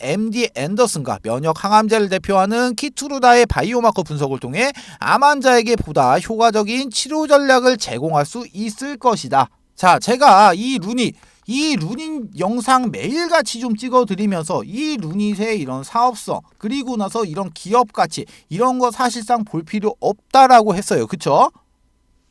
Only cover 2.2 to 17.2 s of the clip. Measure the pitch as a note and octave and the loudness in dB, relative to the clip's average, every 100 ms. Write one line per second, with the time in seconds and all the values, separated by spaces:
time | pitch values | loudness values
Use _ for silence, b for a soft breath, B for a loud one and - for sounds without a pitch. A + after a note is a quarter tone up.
2.2 | - G3 G3 A#3 B3 A#3 D4 - C#4 C#4 | 0 0 0 0 -2 -4 -8 -8 -8 2
3.2 | B3 A#3+ A#3+ - F3+ B3 A#3 - D#3 D3+ | 4 6 4 0 -2 0 0 0 -4 -4
4.2 | C#3+ C3 B2 D3+ C4+ C#4 B D#3 - G#3 | -4 -4 -6 -4 -4 -6 B -8 -2 2
5.2 | C#4+ C#4+ C4 B3 A#3 A#3 - D3 B2+ D#3 | 2 2 2 2 2 -2 -2 0 2 2
6.2 | F3+ A3+ A3+ G#3+ G#3 B3 C4+ - C4 D#4 | 0 0 2 2 -2 -4 -6 -6 -6 -4
7.2 | D#4 C#4+ C#4 B3+ B3+ B3 - A#2 D#3 D3+ | 2 4 4 4 4 0 -2 -6 -2 -2
8.2 | D3 A#3+ A#3 F#3 A3 G#3 C4+ C4+ B3+ F#3 | -2 -6 -12 -10 -10 -8 -10 -4 -2 -2
9.2 | C3 C3+ B2 _ _ - F#3 D3 - B3+ | 0 0 0 _ _ 0 4 4 2 4
10.2 | C#4 F#3+ G#3 F3+ B3 C4 F3+ B3 G3 - | 6 8 8 4 -2 -4 -4 -4 -4 -6
11.2 | b b b B3+ D#4 B3+ D#3 B3+ D#4+ D4+ | b b b -4 -2 -2 -4 -8 -8 -10
12.2 | A3 - F#3 A#3+ A#3 B3+ A#3+ B2+ C#3+ D4+ | -10 -6 -4 -2 0 2 0 -4 -4 -4
13.2 | E4+ E4 A#3 A#3 B3 G#3+ B3+ B3+ A#3+ F#3+ | 0 0 0 -4 -6 -6 -2 0 0 -2
14.2 | G#3 F3+ D#3+ D#3 G#2+ G#3+ D#4 C#4+ D#3 F#3+ | -2 -4 -4 -4 -6 -6 -6 -6 -6 -4
15.2 | G#3 G3 A3 G#3+ C3 C3 C3+ A#3 B3 A3 | -4 -2 -4 -4 -6 -8 -6 0 0 -2
16.2 | - A#2 - _ G#3+ C#4 B3+ A#3+ - - | -6 -8 -10 _ -8 -6 -4 -4 -4 -4